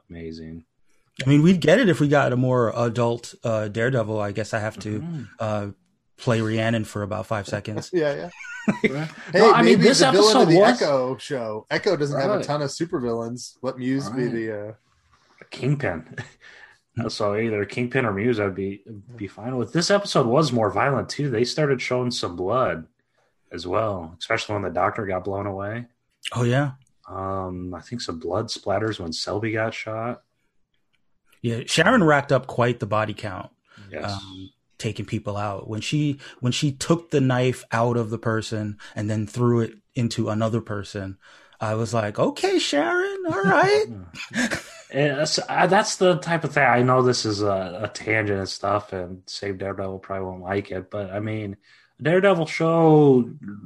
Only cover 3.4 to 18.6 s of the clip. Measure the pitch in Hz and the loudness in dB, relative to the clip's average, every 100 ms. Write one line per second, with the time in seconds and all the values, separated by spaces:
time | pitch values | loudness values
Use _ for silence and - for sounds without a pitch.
3.4 | 120 110 107 107 120 131 107 107 104 101 | -2 -2 -2 -2 0 0 -2 -2 -4 -6
4.4 | 107 113 107 98 104 107 165 160 104 - | -4 -4 -6 -8 -8 -6 -6 -10 -12 -6
5.4 | 110 104 101 - _ _ _ - - 113 | -4 -4 -6 -12 _ _ _ -6 0 0
6.4 | 110 110 113 117 107 104 101 101 101 107 | 0 0 0 0 -2 -6 -6 -6 -4 -6
7.4 | 98 104 107 107 - 180 147 147 175 - | -4 -6 -6 -8 -4 0 0 -2 -8 -14
8.4 | - - - 988 - 139 160 - - 170 | -16 -8 -4 -2 -2 -2 -8 -10 0 6
9.4 | 220 - 226 - 208 269 269 196 214 220 | 8 8 8 8 8 6 6 6 8 8
10.4 | 180 170 220 247 170 135 127 127 - 135 | 8 8 8 6 2 2 0 -4 -6 -6
11.4 | 113 107 - 160 208 160 147 143 135 202 | -4 -8 -4 -2 0 0 0 0 0 0
12.4 | 139 147 139 - 170 170 120 117 113 120 | -2 -2 -4 -4 -4 -4 -2 -4 -6 -10
13.4 | - - 131 127 127 135 131 127 120 113 | -14 -8 -8 -4 -2 -2 -2 -2 -2 -2
14.4 | 110 104 107 113 _ _ _ _ _ _ | -4 -6 -10 -14 _ _ _ _ _ _
15.4 | - - 127 147 101 82 - - - _ | -18 -6 -2 -2 -2 -6 -12 -14 -16 _
16.4 | - - - _ _ 117 113 - 104 104 | -20 -20 -20 _ _ -6 -6 -2 -2 0
17.4 | 113 104 98 - 123 135 117 98 120 107 | -2 -2 -4 -4 -2 0 0 0 0 2
18.4 | 101 92 | 0 -2